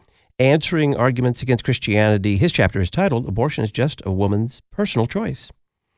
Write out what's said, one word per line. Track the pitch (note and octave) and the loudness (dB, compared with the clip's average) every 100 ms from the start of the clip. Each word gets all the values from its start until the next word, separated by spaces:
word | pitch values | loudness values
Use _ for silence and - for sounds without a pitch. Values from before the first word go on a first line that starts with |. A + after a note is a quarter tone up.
| _ _ _ - | _ _ _ 0
Answering | C3 D#3 - E3 D3 C3+ | 4 4 2 0 0 2
Arguments | B2+ B2 B2 A#2 | 0 2 0 -2
Against | B2+ A#2+ | 0 0
Christianity. | - A#2 - G#2 G#2+ G#2+ G2+ G2 | 0 -2 0 2 4 2 2 2
His | F3 | 2
chapter | - F#2+ G2 | 2 2 0
is | F2 | -2
titled, | - F#3+ A#2+ - | 0 0 0 -2
Abortion | G2 C#3+ C#3+ | -2 -2 -2
is | A2 | -4
Just | - C#3+ - G2 | -2 -4 -4 -4
a | |
Woman's | F#2+ G2 G2+ B2 - _ | -2 0 0 -2 -8 _
Personal | - G#3 - - | -4 -2 0 -2
Choice. | G3 G#3+ B2+ - - _ _ _ | -2 -6 -8 -14 -20 _ _ _